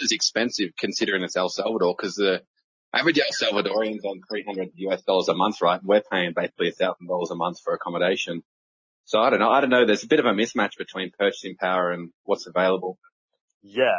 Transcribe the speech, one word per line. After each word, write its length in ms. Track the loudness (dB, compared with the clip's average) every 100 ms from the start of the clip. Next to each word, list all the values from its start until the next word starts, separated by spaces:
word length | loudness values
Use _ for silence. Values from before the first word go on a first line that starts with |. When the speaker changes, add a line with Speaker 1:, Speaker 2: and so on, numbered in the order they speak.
Speaker 1:
is 100 | 0
expensive 600 | 0 0 0 -2 -2 -6 -4
considering 440 | -6 -2 0 0
it's 140 | -2 -2
El 120 | -2
Salvador, 460 | -2 -2 2 2 0
'cause 180 | -4 0
the 260 | 0 0 -4 _ _ _ _
average 240 | -2 2 2
El 140 | 0
Salvadorian's 720 | -2 -2 0 0 0 -2 -4
on 160 | -8 -8 -8
three 140 | -8
hundred 260 | -6 -6 -8 -8
U 160 | -4
S 100 | -2
dollars 260 | 2 2 2
a 60 |
month, 260 | 2 0 2
right? 180 | 0 2
We're 200 | 2 2 2
paying 220 | -2 -2
basically 340 | -2 -4 -2 -4
a 40 |
thousand 340 | 0 -2 -2 -4
dollars 220 | -4 -4
a 40 |
month 240 | -4 -4 -4
for 100 | -6
accommodation. 680 | -6 -4 0 0 0 -4 -8 -12 _ _ _ _ _
So 160 | -2 2
I 100 | 4
don't 100 | 4
know. 100 | 4
I 100 | 4
don't 100 | 4
know. 140 | 4 4
There's 180 | 2
a 40 | 2
bit 120 | 2
of 60 | 4
a 60 |
mismatch 440 | 0 0 0 -2 -4
between 320 | -10 -8 -8 -2
purchasing 380 | 0 0 -8 -4
power 340 | -2 0 0
and 220 | -2 -8 _
what's 220 | -4 -4 -2
available. 520 | 0 2 2 -2 -10 _ _ _ _ _ _
Speaker 2:
Yeah, 360 | -10 0 2